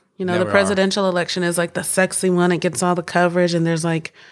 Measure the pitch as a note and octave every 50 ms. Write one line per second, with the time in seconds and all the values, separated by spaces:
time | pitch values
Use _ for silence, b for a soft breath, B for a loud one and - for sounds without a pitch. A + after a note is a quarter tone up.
0 | _ _ _ - F#3 F#3 F3+ F3+ F3+ - G3+ G3+ G3 F#3+ G3+ F#3+ F#3+ G3 - G#3
1 | G3 F#3 F3 F3 E3+ - - F#3 F3 F3 E3+ F3 E3+ F3 - F3+ E3+ - - F#3+
2 | F#3 F#3 - - G3 F#3 F3+ F3 F3 F3+ F3 D#3+ F#3 F3 D3+ - F#3 F3 F3 F3
3 | E3+ - - F3 F3+ F3 E3+ F3+ F3 E3+ F3 E3 E3 E3 E3 D#3+ E3 E3+ D#3+ D#3+
4 | D#3+ - b b b b